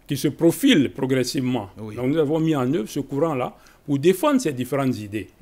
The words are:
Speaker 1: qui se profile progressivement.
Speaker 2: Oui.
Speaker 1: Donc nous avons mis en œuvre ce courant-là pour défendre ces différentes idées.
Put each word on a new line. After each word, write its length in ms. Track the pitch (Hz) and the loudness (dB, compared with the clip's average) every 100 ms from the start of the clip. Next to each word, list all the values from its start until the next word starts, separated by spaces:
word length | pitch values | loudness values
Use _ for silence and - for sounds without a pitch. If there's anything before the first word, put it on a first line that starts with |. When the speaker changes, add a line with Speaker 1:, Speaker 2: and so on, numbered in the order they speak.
| - | -8
Speaker 1:
qui 100 | 143 | -2
se 100 | 156 | -2
profile 640 | 135 165 165 269 220 117 | 2 2 4 4 4 4
progressivement. 760 | - 131 131 127 151 127 123 98 - | 0 -2 0 0 -2 -2 -2 -6 -12
Speaker 2:
Oui. 160 | 107 110 | -12 -4
Speaker 1:
Donc 120 | 127 | -2
nous 100 | 156 | 0
avons 220 | 143 160 | 0 0
mis 160 | 160 147 | 0 0
en 160 | 123 | 0
œuvre 160 | 160 214 | -2 -4
ce 100 | 151 | -6
courant-là 560 | 139 139 165 139 131 - - _ - | -6 -2 -2 -2 -4 -8 -20 _ -4
pour 120 | 139 | 2
défendre 400 | 160 190 302 269 | 2 2 2 2
ces 120 | 160 | 0
différentes 440 | 127 127 139 135 107 | -4 -2 0 0 -2
idées. 280 | 104 107 95 - | -6 -8 -10 -14